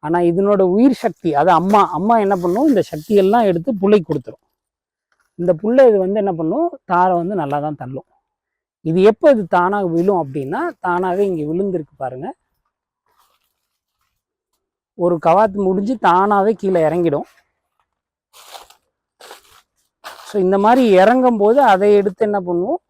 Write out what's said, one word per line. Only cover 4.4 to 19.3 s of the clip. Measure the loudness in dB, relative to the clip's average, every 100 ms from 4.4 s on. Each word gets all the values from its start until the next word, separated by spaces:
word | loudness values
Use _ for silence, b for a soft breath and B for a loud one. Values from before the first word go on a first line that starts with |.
| _ _ _ _ _ _ _ _ _ -8
இந்த | -4 -2
புல்லை | 0 4 6
இது | 4
வந்து | 0 -2
என்ன | -2
பண்ணும், | -4 -4 -2 -4 -6 _
தாரை | 0 2 0
வந்து | -2 -6
நல்லா | -4 -4
தான் | -6 -10
தள்ளும். | -12 -14 -16 _ _ _ _ _ _ _ -4
இது | 2
எப்போ | 2 4 4
இது | 2 2
தானா | 0 0 -2 -2
விழும் | -2 0 -2
அப்படின்னா, | -4 -8 -8 -6 -8 -8
தானாவே | -6 -4 -2 -2
இங்க | -2 -4 -6
விழுந்திருக்கு | -4 -4 -6 -10 _
பாருங்க. | -12 -10 -14 -16 _ _ _ _ _ _ _ _ _ _ _ _ _ _ _ _ _ _ _ _ _ _ _ _ _ -4
ஒரு | -2 0
கவாத்து | 2 2 2 0
முடிஞ்சு | -2 -2 -4 -2
தானாவே | 2 2 2 2 0
கீழே | -2 -2 0
இறங்கிடும். | 0 0 -2 -2 -8 _ _ _ _ _ _ _ _ _ _ -20 -20 -20 -20 _ _ _ _ _ -20